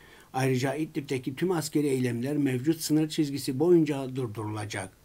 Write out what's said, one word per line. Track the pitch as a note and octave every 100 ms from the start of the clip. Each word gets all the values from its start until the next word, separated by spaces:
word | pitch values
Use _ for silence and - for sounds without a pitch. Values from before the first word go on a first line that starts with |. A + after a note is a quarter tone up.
| - - -
Ayrıca | C3 C3 B2+ C3+ C#3
İdlib'deki | D#3 D#3+ C#3 C3 C3+ B2+
tüm | F3
askeri | E3+ D3+ D#3 D3
eylemler | C3 B2 A#2 C3 D3
mevcut | C#3 B2+ C#3 D#3+
sınır | - D3+ D#3
çizgisi | D#3+ D3 C#3 C3+ B2+
boyunca | E3 E3+ D3+ C#3 C3+ C3
durdurulacak. | A#2+ A2 G#2+ G#2+ G#2 G#2+ F#2 -